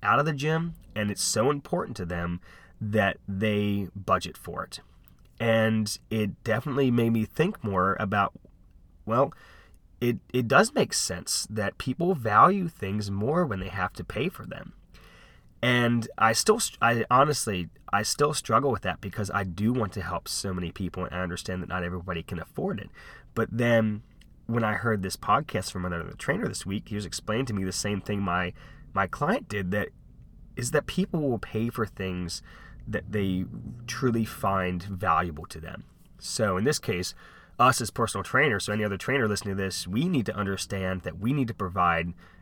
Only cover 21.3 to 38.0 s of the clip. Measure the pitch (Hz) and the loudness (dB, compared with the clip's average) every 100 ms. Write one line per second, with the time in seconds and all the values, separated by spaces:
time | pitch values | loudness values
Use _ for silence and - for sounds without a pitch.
21.3 | 87 - 92 87 90 87 90 90 85 80 | -4 -6 -6 -4 -4 -4 -6 -4 -6 -4
22.3 | 87 78 - 196 120 - - - - - | -8 -8 -4 -4 -4 -8 -16 -20 -20 -10
23.3 | - 110 113 120 117 110 104 - - - | -4 -2 2 4 6 4 0 -8 -20 -20
24.3 | - - 117 110 107 113 107 92 - - | -16 -2 0 2 0 0 0 0 -4 2
25.3 | 113 151 110 98 95 90 87 85 - - | 2 2 -4 -4 -4 -4 -4 -6 -8 -2
26.3 | 170 240 104 92 101 - 104 95 - - | -2 -2 -6 -4 -6 -4 -6 -6 -8 -4
27.3 | 110 120 101 95 - 104 104 - 104 98 | -2 -2 -2 -2 -2 -2 -2 -2 -2 0
28.3 | 87 90 - - - - 95 98 - 147 | 0 -2 -6 -16 -20 -8 -2 -2 0 0
29.3 | 247 - 101 90 101 - - - - - | 0 -2 -4 -2 -2 -2 -8 -20 -20 -20
30.3 | - - - 120 151 - - 190 170 143 | -20 -16 -8 0 0 0 -2 0 0 0
31.3 | 117 - 110 117 120 107 - 95 90 87 | -2 -2 -2 -2 -2 -4 -4 -4 -4 -4
32.3 | - - - - - - 107 - 107 98 | -6 -12 -20 -18 -14 -6 -6 -2 0 0
33.3 | 92 92 - - - - - 131 113 110 | 0 -2 -6 -10 -12 -10 0 2 2 0
34.3 | - 101 98 92 90 95 95 95 82 87 | -2 0 0 0 -2 -6 -4 2 2 2
35.3 | 76 - - - - - - - - - | -4 -10 -12 -12 -12 -16 -20 -20 -16 -8
36.3 | - 110 92 117 156 - 87 92 - - | 0 2 2 2 0 0 -2 -4 -8 -20
37.3 | - - - 123 135 113 - | -20 -8 4 4 4 0 0